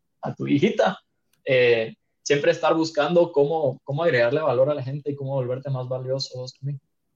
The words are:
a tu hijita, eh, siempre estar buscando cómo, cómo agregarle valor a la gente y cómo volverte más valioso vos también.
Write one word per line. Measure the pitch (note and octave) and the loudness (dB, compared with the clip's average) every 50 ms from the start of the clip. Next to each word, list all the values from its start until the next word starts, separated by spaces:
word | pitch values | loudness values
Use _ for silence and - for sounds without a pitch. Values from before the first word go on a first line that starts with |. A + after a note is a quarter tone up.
| _ _ _ _ | _ _ _ _
a | - D3 C#3+ | -10 -10 -8
tu | - - - | -6 -2 0
hijita, | - C#3 D#3+ A3 - - A3+ G3 F#3 - _ _ _ _ _ _ _ _ - | 2 2 2 2 2 2 0 0 0 -4 _ _ _ _ _ _ _ _ -2
eh, | - C3+ B2+ B2 A#2+ A#2 A2+ A2 A2 A2 _ _ _ _ _ | 0 2 4 4 4 4 2 0 -4 -8 _ _ _ _ _
siempre | - - C#3+ C#3+ C#3+ E3 | -2 0 0 2 2 2
estar | D#3+ D#3+ E3 D#3+ E3 | 2 2 2 2 2
buscando | E3 D#3 D#3 - D3 C#3+ D3+ F3 E3+ F3 E3+ | 2 0 -2 0 0 0 2 4 4 4 4
cómo, | - D3 C#3+ D3 E3 D#3+ D3+ C3 B2+ - _ | 4 2 2 2 2 0 0 -2 -2 -4 _
cómo | - C#3 D3 | -6 -4 -2
agregarle | E3+ E3+ C#3+ A#2+ A#2 A#2+ C3+ D3+ | 0 2 2 2 2 2 2 0
valor | D#3 D3 B2 B2 C3+ D3 | 0 0 2 2 2 2
a | D3+ | 0
la | C#3+ | -2
gente | B2+ C3 C#3 D3 C#3 D3 | -4 -8 -8 -8 -6 -8
y | C#3+ | -8
cómo | C#3+ C3+ C3+ C#3 | -6 -6 -6 -4
volverte | C3+ B2 A#2+ B2+ B2+ C3 C#3+ | -4 -4 -4 -4 -6 -6 -6
más | C3+ B2+ B2+ B2 | -6 -6 -6 -6
valioso | B2+ B2+ C3 B2+ C3 C#3 C3 - - B2+ | -8 -6 -6 -4 -4 -6 -6 -8 -12 -14
vos | B2+ B2+ - | -14 -14 -14
también. | _ C3+ C#3+ C#3+ C3+ _ _ _ _ _ _ _ | _ -8 -8 -8 -10 _ _ _ _ _ _ _